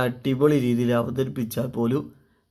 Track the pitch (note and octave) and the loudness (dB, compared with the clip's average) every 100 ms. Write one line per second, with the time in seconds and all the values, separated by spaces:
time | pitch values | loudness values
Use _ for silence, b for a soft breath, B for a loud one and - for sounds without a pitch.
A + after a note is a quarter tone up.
0 | B2 A#2+ C#3 C3 D3 D3 B2 A#2+ A#2+ A#2+ | 0 -2 -2 2 4 4 2 2 2 2
1 | A2+ A#2+ C3+ C3+ A2+ C3 B2 A#2 A#2 C#3 | 0 -2 -4 -4 -6 -4 -6 -2 0 0
2 | - B B B B | -4 B B B B